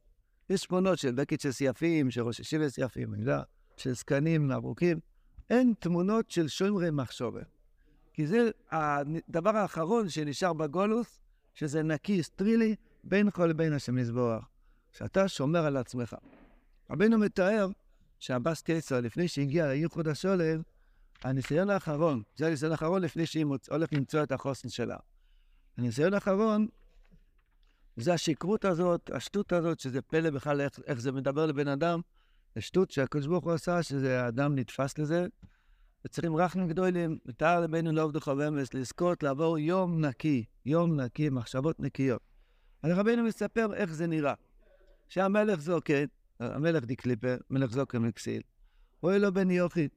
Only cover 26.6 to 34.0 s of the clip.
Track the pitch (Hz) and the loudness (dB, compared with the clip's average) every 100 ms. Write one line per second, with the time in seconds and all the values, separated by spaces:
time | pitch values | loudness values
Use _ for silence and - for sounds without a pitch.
26.6 | 214 - - - _ - _ _ _ _ | 0 -4 -20 -20 _ -20 _ _ _ _
27.6 | _ _ _ - 127 170 - 151 170 214 | _ _ _ -4 0 0 0 -2 0 0
28.6 | 196 165 180 170 - - - 202 - 175 | 0 2 2 0 -2 -8 -4 -4 0 0
29.6 | 165 160 131 127 - 160 165 139 147 143 | 0 -2 -4 -6 -2 0 0 -2 -2 -2
30.6 | 139 - - 127 127 131 135 139 160 139 | -2 -6 -6 -4 -2 -2 -2 0 0 0
31.6 | 143 139 165 170 - _ _ _ _ 113 | -2 0 0 -2 -6 _ _ _ _ -12
32.6 | - 180 190 - 131 147 143 175 147 165 | -2 0 2 0 0 -2 0 -2 0 -2
33.6 | - 175 165 139 | 0 -2 0 -2